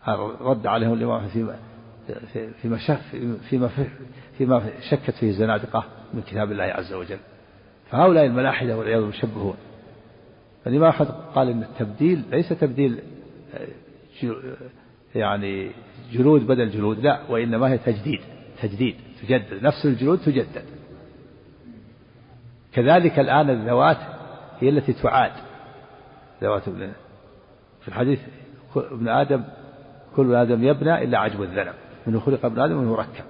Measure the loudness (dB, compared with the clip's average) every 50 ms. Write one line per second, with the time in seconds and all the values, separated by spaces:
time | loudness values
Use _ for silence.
0 | _ -2 -2 -2 -2 -6 -8 -6 0 0 0 0 0 0 0 2 2 2 2 2
1 | 0 0 -2 -2 -4 -4 -4 -4 -4 -4 -6 -10 -16 -18 -20 -20 -20 -20 -20 -20
2 | -14 -14 -12 -12 -12 -12 -10 -10 -10 -10 -14 -10 -6 -4 -4 -4 0 -2 -2 -2
3 | -2 -10 -10 -6 -6 -6 -6 -6 -6 -4 -2 0 0 0 -2 -2 -6 -6 -6 -16
4 | -20 -20 -20 -20 -20 -20 -4 -4 0 2 2 2 2 -2 -10 -12 -4 -2 -2 -2
5 | -2 -4 -6 -2 0 0 2 2 2 0 0 -2 -2 -4 -4 -6 -6 -6 -16 -20
6 | -18 -12 -12 -12 -10 -8 -4 -4 -4 -4 -4 -4 -4 -4 -4 -6 -8 -8 -10 -12
7 | -10 -10 -12 -14 -14 -20 -20 -20 -20 _ _ -20 -20 -20 _ _ _ -6 2 4
8 | 6 6 8 8 6 6 4 2 2 0 0 0 -2 -2 -2 -2 -2 0 2 2
9 | 0 0 -2 -4 -6 -6 -4 -4 -4 -4 -4 -6 -12 -20 -20 -20 -20 -20 -20 -20
10 | -20 -20 -20 -20 -20 -20 -20 -20 _ _ _ _ _ -2 2 4 6 6 6 4
11 | 0 -2 -2 -12 -14 -4 0 0 0 2 0 -4 -4 -8 -6 -8 -8 -8 -4 0
12 | 2 2 2 2 -2 -2 -2 -2 0 0 0 0 0 -2 2 2 2 2 0 -2
13 | -8 -16 -20 -20 -20 -20 -20 -20 -20 -18 -14 -14 -14 -14 -14 -18 -20 -20 -20 -20
14 | -20 -20 -12 -8 -6 -6 -6 -6 -10 -14 -14 -14 -16 -20 -20 -20 -20 -20 -20 _
15 | _ _ -4 -2 0 0 0 0 -2 -4 -6 -6 -6 -8 -10 -16 -20 -20 -20 -20
16 | -20 -8 0 4 6 8 8 6 6 4 2 2 2 0 0 0 0 0 0 2
17 | 2 2 2 0 -2 -4 -2 -2 0 0 0 2 2 2 2 2 0 -2 -2 -2
18 | -2 -6 -6 -6 -8 -14 -20 -20 -20 -20 -14 -8 -8 -6 -4 -2 -2 -2 -2 -4
19 | -14 -20 -20 -18 -2 0 0 0 0 -2 -12 0 0 0 0 2 0 0 0 2
20 | 2 2 2 2 2 2 0 0 -2 -2 -8 -14 -16 -16 -20 -20 -20 -20 -20 -20
21 | -20 -20 -20 -20 -20 -20 -20 -20 -20 -20 -20 -20 -20 -20 -20 -20 -20 -20 -20 _
22 | -20 -20 _ -20 -20 -20 -20 -20 -20 -20 -20 -20 _ _ -2 0 4 6 6 6
23 | 6 4 4 4 2 4 4 4 4 4 2 0 0 0 2 4 4 4 4 2
24 | -2 -14 -16 -16 -16 -18 -18 -18 -18 -20 -8 0 2 4 4 4 2 0 -2 0
25 | 0 2 2 4 2 2 0 -8 -18 -18 -20 -20 -20 -20 -20 -20 -20 -20 -20 -20
26 | -20 -20 -20 -20 -20 -20 -14 -4 -2 0 0 0 -2 -6 -10 -10 -12 -12 -14 -16
27 | -20 -20 -20 -20 -20 -20 -20 -20 -20 _ -20 _ _ _ _ _ -16 -12 -4 -2
28 | 0 0 0 -2 -4 -10 -20 -20 -20 -20 -20 -20 -20 -6 -4 -4 -4 -4 -6 -6
29 | -2 0 2 2 2 2 0 -2 -2 -6 -14 -20 -20 -20 -20 -20 -20 -20 -20 -20
30 | -20 -8 2 2 4 6 6 4 4 4 4 4 4 4 2 4 2 2 2 2
31 | 2 0 2 2 2 0 -2 -4 -6 -4 -2 -4 -4 -4 -6 -14 -18 -20 -20 -10
32 | -4 -2 -2 0 2 0 0 0 0 -2 0 0 0 0 0 0 0 0 0 -2
33 | -4 -6 -8 -18 -18 -20